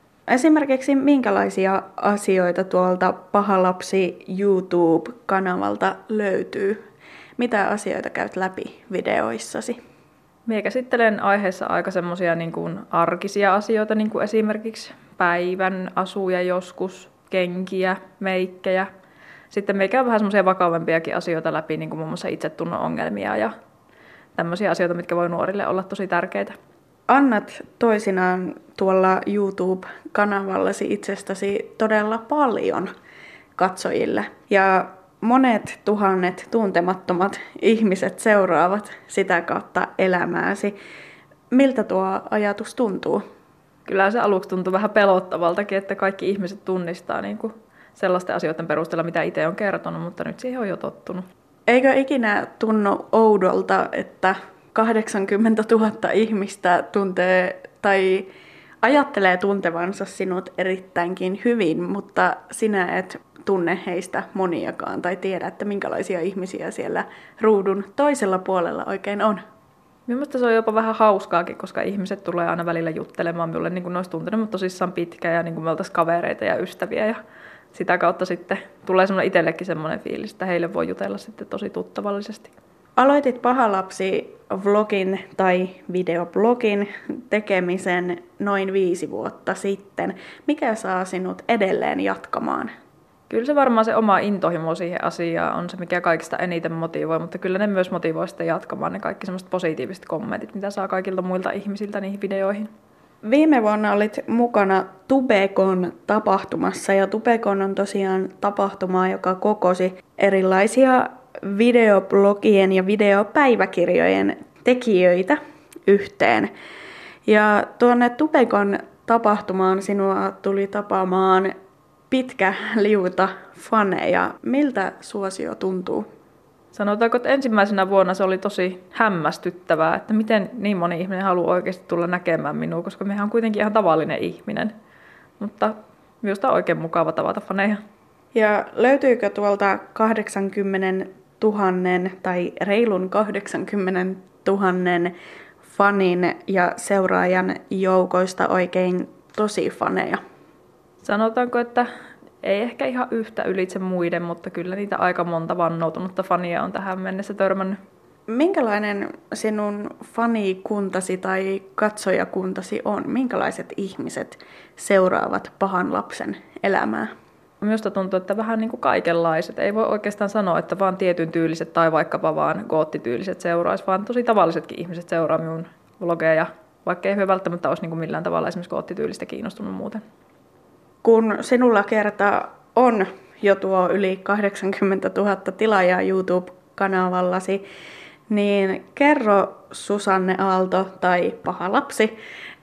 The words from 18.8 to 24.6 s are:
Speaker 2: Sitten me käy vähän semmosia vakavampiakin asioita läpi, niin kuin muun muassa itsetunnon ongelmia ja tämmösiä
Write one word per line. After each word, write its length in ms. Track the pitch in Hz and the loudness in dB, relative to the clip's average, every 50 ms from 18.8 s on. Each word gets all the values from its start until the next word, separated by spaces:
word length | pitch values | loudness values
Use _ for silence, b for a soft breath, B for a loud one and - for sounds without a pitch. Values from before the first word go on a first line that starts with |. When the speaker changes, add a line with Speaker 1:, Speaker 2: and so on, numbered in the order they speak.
| 190 190 - - B B B B B B B B B B | -2 -4 -8 -20 B B B B B B B B B B
Speaker 2:
Sitten 280 | - 208 202 - 196 | -6 -6 -2 -2 0
me 120 | 196 196 190 | 0 0 2
käy 160 | 220 254 262 | 2 2 2
vähän 160 | 247 233 214 | 4 2 2
semmosia 240 | 214 196 202 208 185 | 2 4 4 4 4
vakavampiakin 720 | 185 185 185 180 175 165 165 165 165 160 165 165 - - | 4 4 4 2 2 2 0 0 0 0 0 0 -2 -6
asioita 360 | - 175 - 170 160 165 165 156 | -4 -4 -2 -4 -2 -2 -2 -2
läpi, 240 | 156 156 - 160 | -4 -4 -4 -6
niin 140 | 156 160 156 | -6 -6 -8
kuin 80 | 151 156 | -8 -8
muun 120 | 160 160 | -8 -8
muassa 180 | 165 175 - 185 | -8 -8 -6 -6
itsetunnon 520 | - 165 - 151 - - 175 170 170 - | -6 -4 -6 -8 -6 -6 -6 -6 -4 -4
ongelmia 560 | - 160 165 - - - 208 202 196 - - | -4 -4 -4 -4 -4 -4 -4 -4 -4 -2 -2
ja 140 | 214 214 226 214 - - _ _ _ _ b b b b b b b b b b | 0 -2 -2 -4 -8 -20 _ _ _ _ b b b b b b b b b b
tämmösiä 340 | - 170 170 170 185 | -4 -4 -4 -2 -2